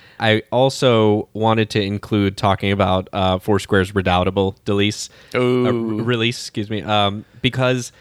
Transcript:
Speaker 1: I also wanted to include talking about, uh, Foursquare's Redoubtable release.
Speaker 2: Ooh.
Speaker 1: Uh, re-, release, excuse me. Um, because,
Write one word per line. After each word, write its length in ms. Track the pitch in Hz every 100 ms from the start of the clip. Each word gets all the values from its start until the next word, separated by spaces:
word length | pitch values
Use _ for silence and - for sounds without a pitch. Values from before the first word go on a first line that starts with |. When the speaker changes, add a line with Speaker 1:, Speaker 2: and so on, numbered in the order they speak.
| - -
Speaker 1:
I 240 | 110 110 -
also 760 | 120 135 - 135 113 110 104 -
wanted 380 | 104 110 110 107
to 100 | 110
include 540 | 98 101 - 107 98 92
talking 340 | 101 95 101
about, 360 | 98 95 92 92
uh, 240 | 101 95 95
Foursquare's 560 | - 101 - 101 92
Redoubtable 640 | 104 92 90 92 98 98 - -
release. 420 | 101 104 104 - - -
Speaker 2:
Ooh. 320 | 120 123 127 123
Speaker 1:
Uh, 40 |
re-, 300 | 120 113 107
release, 340 | 117 120 117 123
excuse 300 | - - 104
me. 140 | 107
Um, 420 | 90 107 101 104 - -
because, 520 | 139 127 127 127 120 -